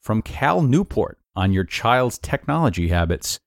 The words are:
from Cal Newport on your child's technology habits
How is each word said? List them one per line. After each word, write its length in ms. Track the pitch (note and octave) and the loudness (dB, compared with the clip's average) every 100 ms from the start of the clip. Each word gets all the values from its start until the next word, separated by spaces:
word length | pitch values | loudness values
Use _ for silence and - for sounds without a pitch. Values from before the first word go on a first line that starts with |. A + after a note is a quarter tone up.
from 220 | - A2 | -2 -4
Cal 400 | - - C#3 F3 | -4 -2 0 2
Newport 560 | D3 C#3 G3+ - G2 - _ | 4 2 0 -2 -4 -6 _
on 180 | - F#2+ | -2 0
your 120 | F#2+ | 2
child's 540 | F2+ - A2+ B2 B2 - | -2 -2 2 2 2 -4
technology 720 | - C#3 - D3+ D#3 F2 E2+ | -6 -6 -2 0 0 2 0
habits 520 | E2+ E2 E2+ - - | 2 0 -2 -4 -10